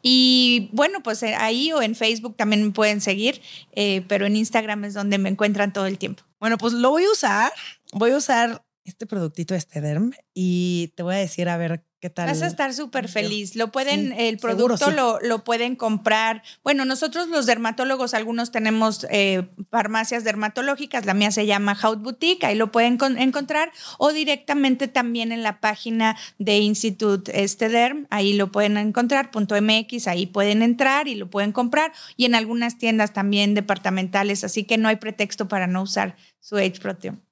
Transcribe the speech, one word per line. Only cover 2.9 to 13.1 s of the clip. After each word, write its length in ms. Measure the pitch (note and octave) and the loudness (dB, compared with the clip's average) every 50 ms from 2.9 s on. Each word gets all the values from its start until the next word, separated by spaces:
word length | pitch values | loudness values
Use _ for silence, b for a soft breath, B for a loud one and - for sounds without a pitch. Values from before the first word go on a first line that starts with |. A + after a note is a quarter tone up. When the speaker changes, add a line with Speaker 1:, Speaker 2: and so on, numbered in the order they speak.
| G#3 G#3 | 2 0
Speaker 1:
seguir, 400 | G3+ G3+ F#3+ G3 A3 B3+ C#4 - B B B B B B | -2 -2 -2 0 0 -2 -2 -4 B B B B B B
eh, 320 | - G#3 G#3 G3+ F#3+ F#3+ F3+ | -6 -2 -2 0 0 -2 -2
pero 180 | F#3 G3+ G3 G3 | -2 -2 0 0
en 100 | G3+ G#3 | 0 0
Instagram 500 | G#3+ A3+ - - A3+ A3 G#3+ G#3 G#3 G3+ | 0 0 0 0 -2 -2 -2 -6 -6 -6
es 80 | G#3 G3 | -8 -6
donde 240 | G#3 G3+ G3+ G#3 | -4 -2 0 0
me 120 | G3 F#3+ F#3+ | 0 0 -2
encuentran 440 | G3 G3 G#3+ G#3 G3+ G3+ G3+ G3+ F#3+ | 0 0 0 0 2 0 0 0 0
todo 120 | G3+ F#3+ | -2 -2
el 100 | F#3+ G3 | -2 -2
tiempo. 260 | - F#3+ - G3 - _ _ _ _ | -4 -6 -8 -8 -12 _ _ _ _
Speaker 2:
Bueno, 180 | G#3 A3+ A3+ | -2 -2 -2
pues 160 | - A3 A#3 A#3 | 0 0 -2 0
lo 160 | A#3+ A#3+ C4 | 2 2 2
voy 140 | D4 E4 F4+ | 4 4 4
a 60 | G4+ | 2
usar. 400 | A4 - D4+ A3 G3 G#3 A3+ C#4 - B B B B B _ - - | 2 2 2 2 2 2 2 0 -2 B B B B B _ -12 -4
Voy 180 | G3+ A3+ A#3 | 0 2 2
a 60 | C4 | 2
usar 460 | D4 - - C4 A#3 A#3 A#3 A3+ - _ _ _ _ _ | 2 2 2 2 2 2 0 -2 -8 _ _ _ _ _
este 220 | - - _ A3+ | -20 -14 _ -10
productito 480 | G3+ A3 G3 E3+ D#3 - - E3 - F#3+ | -6 -4 -4 -4 -4 -4 -6 -6 -4 -4
de 60 | F3 | -4
Estederm 520 | D#3 _ - D3 D3 D3+ D3 D#3 G#3+ B3 C4 - _ _ _ | -4 _ -8 -6 -4 -2 -2 0 -2 -2 -4 -8 _ _ _
y 580 | F#3 F#3 F3+ F3+ F3+ F3+ F3+ F3 F3 E3+ E3 _ | -2 0 0 0 0 0 0 0 -2 -4 -6 _
te 80 | - F3 | -8 -6
voy 120 | F3 F#3 | -4 -2
a 40 | G3 | -2
decir 280 | G3 F3 - - F3 F3 | -2 -4 -4 -4 -2 -2
a 80 | E3+ | -2
ver 260 | E3+ E3+ D#3+ E3+ E3 _ _ _ _ | -2 -2 -4 -4 -6 _ _ _ _
qué 100 | - F3+ | -16 -12
tal. 160 | _ - F3 | _ -6 -4
Speaker 1:
Vas 140 | E3+ C#4+ D#3 | -2 -2 -2
a 60 | D#3+ | -2
estar 260 | F4 - - C#4+ C4+ B3+ | -4 -2 -2 -4 -4 -4
súper 340 | C4 D4+ A#3 - C4 - | -6 -8 -4 -4 -6 -6
feliz. 460 | - | -2